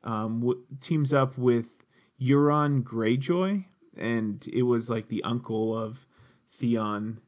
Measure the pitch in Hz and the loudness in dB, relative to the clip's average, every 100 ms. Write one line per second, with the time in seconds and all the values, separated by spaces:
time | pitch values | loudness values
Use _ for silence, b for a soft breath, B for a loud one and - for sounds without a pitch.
0 | 110 113 110 113 120 127 - 139 - 160 | -4 -4 -4 -2 -2 -2 -6 -18 -4 0
1 | 139 143 131 131 123 120 113 _ _ b | 2 2 2 2 2 2 0 _ _ b
2 | b _ 127 143 147 147 147 139 117 113 | b _ 2 4 4 4 2 2 0 0
3 | 110 123 135 175 185 202 185 _ _ - | 2 2 0 0 0 -2 -6 _ _ -8
4 | 107 117 110 104 - - 123 120 117 113 | -2 -2 -2 -6 -6 0 2 2 0 -4
5 | 107 110 - 120 - 110 110 113 110 123 | -2 -4 -2 -4 -2 -2 0 -2 -6 -10
6 | _ b b b b - 117 117 107 104 | _ b b b b -6 0 0 0 -2
7 | 107 110 | -4 -8